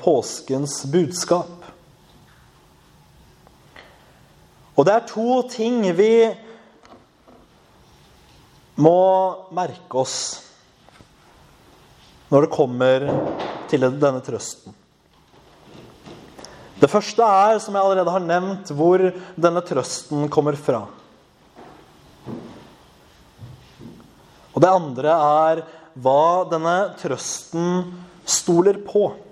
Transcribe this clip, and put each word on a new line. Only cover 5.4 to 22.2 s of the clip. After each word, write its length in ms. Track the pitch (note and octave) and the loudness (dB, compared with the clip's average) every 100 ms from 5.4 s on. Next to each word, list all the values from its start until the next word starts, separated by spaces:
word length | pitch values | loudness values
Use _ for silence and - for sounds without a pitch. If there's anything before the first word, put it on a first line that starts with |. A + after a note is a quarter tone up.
| B3 | -2
ting 320 | - A3+ B3 G3 E3+ | -4 -4 -2 0 2
vi 160 | G#3+ A3+ A3+ F#3+ - - - _ - - _ _ _ - _ _ _ _ _ _ _ _ _ _ _ _ _ - | 2 4 2 -2 -14 -20 -20 _ -20 -20 _ _ _ -20 _ _ _ _ _ _ _ _ _ _ _ _ _ 2
må 240 | D3+ F3 F#3 F#3+ F#3 F3 - E3+ | 4 6 4 4 0 -4 -10 -6
merke 480 | F3 - - B2+ | -6 -8 -8 -4
oss 140 | C3+ - - - - _ _ _ _ - _ _ _ _ _ _ _ _ _ _ - _ - | -4 -4 -10 -12 -18 _ _ _ _ -20 _ _ _ _ _ _ _ _ _ _ -20 _ 0
når 160 | C#3+ | 2
det 100 | D#3+ - | 2 0
kommer 480 | C#3 B2 B2+ C3 C#3 C#3 - - - - - | -2 0 2 2 0 -4 -4 -8 -10 -12 -4
til 160 | D3 C3 | 0 0
denne 320 | C#3+ C#3+ C3 B2+ | 2 0 0 -6
trøsten. 480 | A2+ - - - - _ _ _ _ _ _ _ _ - - - - - - - - - - - - | -10 -12 -18 -20 -20 _ _ _ _ _ _ _ _ -20 -20 -20 -20 -20 -20 -20 -20 -20 -20 -20 2
Det 60 | - | 2
første 320 | G#3 - - | 2 -2 2
er, 380 | A3+ F#3+ G3+ A3 | 4 6 4 2
som 140 | G#3+ G3+ | -2 -2
jeg 80 | |
allerede 260 | G3 F#3+ F3 | 0 0 0
har 140 | F#3 | -2
nevnt, 480 | E3+ F3 F#3 F#3+ - | 0 -2 -2 -8 -8
hvor 240 | C#3+ E3 F#3 F#3 F3+ - - | 0 2 4 2 -2 -12 0
denne 220 | E3+ E3+ | 0 0
trøsten 640 | F3 D3 A#2+ - - D3 D3 | -2 -4 -4 -6 -8 -4 -2
kommer 240 | D#3 D3 C#3+ | 0 0 -2
fra. 220 | - A#2+ G2+ - - _ _ _ _ - - - - _ - - | -2 -4 -4 -18 -20 _ _ _ _ -20 -20 -20 -20 _ -20 -20